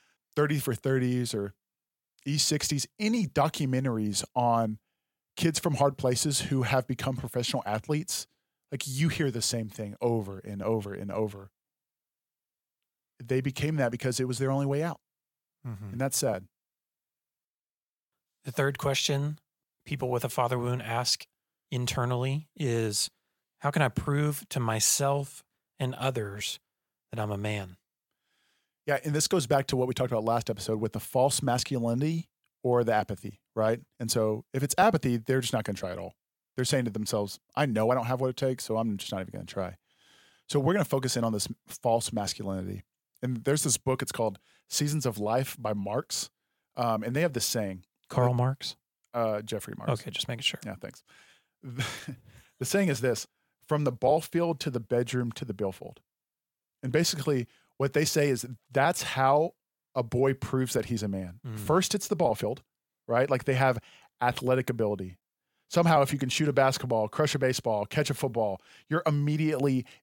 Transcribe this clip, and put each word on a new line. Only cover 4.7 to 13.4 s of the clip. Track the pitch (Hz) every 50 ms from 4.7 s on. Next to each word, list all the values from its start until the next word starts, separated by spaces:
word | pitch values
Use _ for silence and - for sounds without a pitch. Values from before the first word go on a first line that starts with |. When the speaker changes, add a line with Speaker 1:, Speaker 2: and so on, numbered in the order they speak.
| 107 107 _ _ _ _ _ _ _ _ _ _ _
Speaker 1:
kids | - 165 165 156 -
from | - 175 147
hard | - 143 139 135
places | - - 127 127 - - 151 139 - -
who | - 139 131 123
have | 117 135 131 -
become | - 127 - - 135 131
professional | - - 120 - 123 123 - - 127 -
athletes, | 101 104 110 - - 151 156 - - - - - - _ _ _ _ _ _ _ _
like, | 143 131 -
you | 139 131 135 156 165
hear | 113 - 156 139 110
the | 117 110
same | - - 117 110 104
thing | - - 107 101 104 -
over | - 120 117 113 101 98 98 95
and | - 107 101 98 92
over | 107 113 110 101 101 98
and | 92 98 101
over. | 90 104 110 107 98 98 95 95 _ _ _ _ _ _ _ _ _ _ _ _ _ _ _ _ _ _ _ _ _ _ _ _ _ _ _ _ _ _ _ _ _ -
They | 127 117 131 131